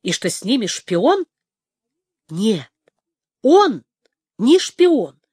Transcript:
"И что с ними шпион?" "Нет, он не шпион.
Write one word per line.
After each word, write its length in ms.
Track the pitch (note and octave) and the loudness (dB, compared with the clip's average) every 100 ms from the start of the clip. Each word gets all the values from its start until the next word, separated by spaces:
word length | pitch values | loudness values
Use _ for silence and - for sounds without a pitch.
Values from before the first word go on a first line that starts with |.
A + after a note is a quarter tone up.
"И 100 | F#3+ | -6
что 180 | - F#3 | -6 -6
с 140 | - | -8
ними 220 | F#3+ C4 G3 | -4 -4 -4
шпион?" 600 | - - F3 B3 G4 E4 _ _ _ _ _ _ _ _ _ _ | -10 -6 0 2 0 -4 _ _ _ _ _ _ _ _ _ _
"Нет, 400 | D#3+ G#3+ F3+ B2+ _ _ _ _ _ _ _ | -4 -2 -4 -8 _ _ _ _ _ _ _
он 400 | B3+ F4+ G4 F3 _ _ _ _ _ - | 2 4 4 -2 _ _ _ _ _ -4
не 220 | A3+ F4+ | 2 2
шпион. 600 | - - F4+ D4+ D#3+ _ _ | 0 0 2 2 -2 _ _